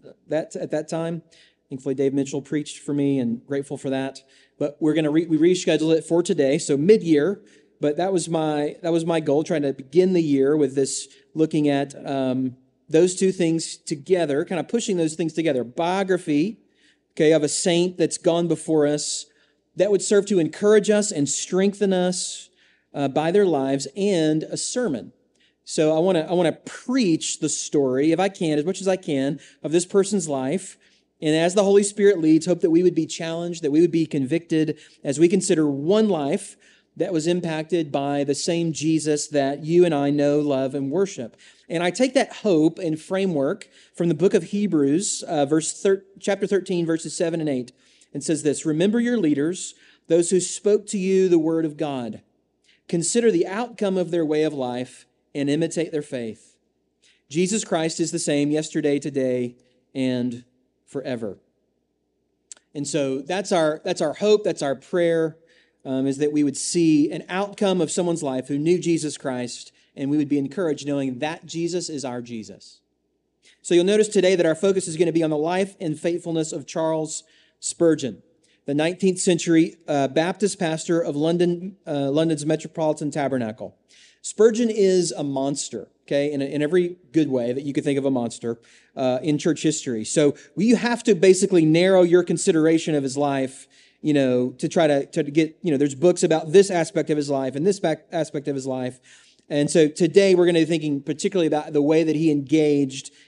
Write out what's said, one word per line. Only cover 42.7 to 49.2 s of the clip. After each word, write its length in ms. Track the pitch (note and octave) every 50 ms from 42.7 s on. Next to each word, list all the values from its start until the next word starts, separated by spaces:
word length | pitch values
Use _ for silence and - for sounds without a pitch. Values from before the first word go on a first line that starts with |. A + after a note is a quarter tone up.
| D#3+ -
and 220 | F#3 D#3+ D#3 D#3
framework 640 | - - F#3 F#3+ G3 F#3+ E3 C#3+ C3+ C#3+ G3 - - _ _ _ _ _ _
from 140 | - F3 E3+
the 60 | E3+
book 200 | C#3+ F3 G3+ A3+
of 80 | F#3+ E3
Hebrews, 800 | - - G3+ G#3 F#3+ E3 D3+ C#3 C#3 C#3+ F3 G3+ - - - -
uh, 200 | - E3+ D3 C#3+
verse 260 | C3+ D#3 D#3+ D#3 - -
thir-, 320 | - - G3+ G3 F#3+ - _ - -
chapter 260 | - G#3 G3 G3 G#3
thirteen, 380 | F#3 G3 F#3 F3+ - F#3 E3+ E3+
verses 320 | D#3+ E3 D#3+ - E3 -
seven 240 | - F#3 E3 E3+ E3
and 80 | D#3 D3+
eight, 240 | C#3 B2+ A#2+ B2 - _ _ _ _ _ _ _ -
and 100 | C#3+ C#3
says 200 | - D#3+ C#3 C3+
this, 240 | D3 C3+ - -
"Remember 340 | D#3+ D3+ D3+ F3 G#3 G#3+ A#3+
your 160 | A#3 A#3+ B3
leaders, 580 | A3+